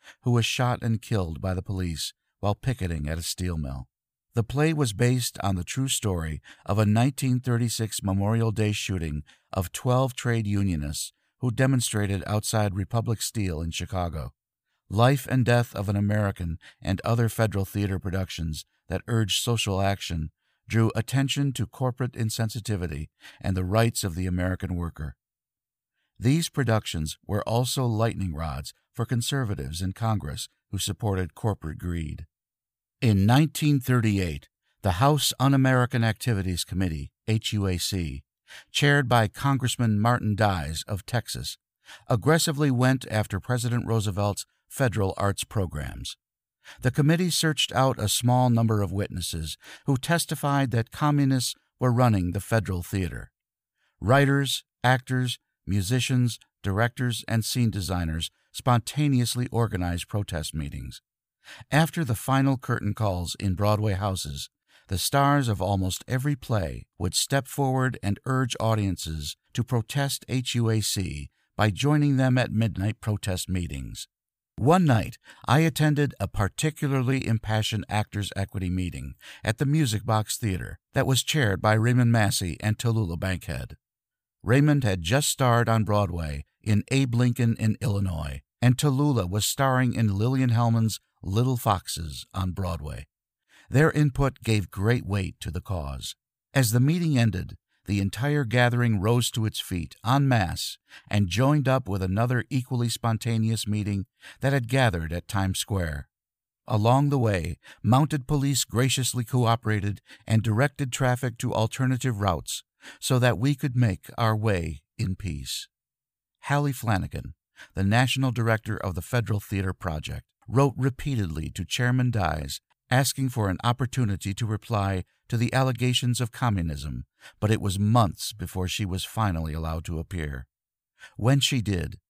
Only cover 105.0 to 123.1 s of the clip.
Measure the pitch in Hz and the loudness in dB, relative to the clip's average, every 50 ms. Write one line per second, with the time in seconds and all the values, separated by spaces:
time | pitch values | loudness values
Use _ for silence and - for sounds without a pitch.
105 | 82 78 85 87 - - - 98 95 95 92 - - - 107 95 85 78 73 71 | -2 -4 -6 -6 -6 -4 -2 0 0 0 -2 -2 -4 -2 -2 -2 -2 -4 -6 -8
106 | - - _ _ _ _ _ _ _ _ _ _ _ - 117 107 104 113 131 135 | -10 -14 _ _ _ _ _ _ _ _ _ _ _ -2 0 2 4 4 4 4
107 | 143 143 143 135 117 110 101 87 80 90 - - _ - - - - 104 120 135 | 4 2 2 2 2 2 2 0 -2 -4 -8 -10 _ -20 -14 -2 2 4 6 6
108 | 156 151 156 143 123 - 151 139 135 139 139 127 - - - 113 131 131 - 135 | 4 2 0 -4 -2 0 0 0 2 2 0 0 -2 0 0 0 2 2 2 0
109 | 123 - - 123 117 - - 123 120 110 117 113 - 110 107 104 95 104 98 - | -2 -2 -2 -4 -2 0 0 2 2 2 2 0 0 0 0 0 -2 -2 -4 -6
110 | - - - - _ - 110 110 85 113 104 110 139 143 - - 143 127 - - | -12 -20 -20 -14 _ 2 2 2 4 2 2 2 2 0 0 -4 -6 -4 -2 0
111 | 139 127 123 123 - 123 117 - - 120 - - 110 110 - - 135 127 131 123 | 0 2 2 0 -2 -4 -4 -4 -4 -2 0 0 0 -2 -2 -2 0 0 0 0
112 | - 131 113 101 101 98 85 67 - - - - - _ _ _ - - - - | -2 -2 -2 0 0 0 0 -2 -4 -8 -10 -10 -12 _ _ _ -20 -20 -14 -8
113 | - - 131 127 123 123 98 85 120 143 147 - - 139 123 127 123 107 92 - | -2 0 2 4 4 4 2 2 0 0 0 0 -2 0 2 2 2 2 2 -2
114 | - - - - 117 110 110 107 104 113 101 87 85 80 76 71 - _ _ - | -8 -10 -4 -2 0 0 0 0 0 0 0 0 -2 -4 -8 -10 -14 _ _ -6
115 | 117 92 95 - - 90 76 69 65 - - - - - _ _ _ _ _ _ | -4 -4 -4 -6 -6 -6 -6 -6 -8 -8 -10 -10 -12 -14 _ _ _ _ _ _
116 | _ _ _ _ _ _ _ _ - - 143 143 147 143 127 - - 117 107 90 | _ _ _ _ _ _ _ _ -4 -2 0 0 0 -2 -4 -4 -2 0 0 0
117 | 85 - - 76 - - - _ _ _ _ - - - _ - 98 98 110 120 | 0 -4 -6 -10 -10 -12 -14 _ _ _ _ -20 -20 -10 _ 0 2 4 4 4
118 | 131 127 - 131 135 131 113 117 113 113 110 110 - 110 104 - - 98 82 87 | 4 4 2 0 0 0 0 0 0 0 0 0 -2 -4 -6 -4 -4 -4 -6 -6
119 | 82 - - 120 107 101 107 101 - - 101 98 92 95 90 - - 90 78 76 | -6 -4 -4 -2 -2 -2 -2 -4 -2 -4 -4 -2 -2 -4 -6 -6 -6 -6 -6 -6
120 | - - 73 71 - _ _ _ _ - - 127 143 139 117 - 123 139 131 - | -6 -8 -10 -10 -12 _ _ _ _ 0 2 4 4 4 2 0 -2 -2 -2 -2
121 | - 147 135 113 101 82 78 78 78 76 - - 87 - - - 123 123 127 127 | -4 -2 -2 -2 -2 -2 -4 -6 -6 -6 -6 -8 -6 -4 -2 -2 0 2 2 2
122 | 123 123 110 107 92 78 78 76 71 67 - - - _ _ _ _ _ 127 131 | 2 2 0 0 0 0 -2 -4 -6 -8 -10 -12 -14 _ _ _ _ _ 2 2
123 | 139 - | 2 2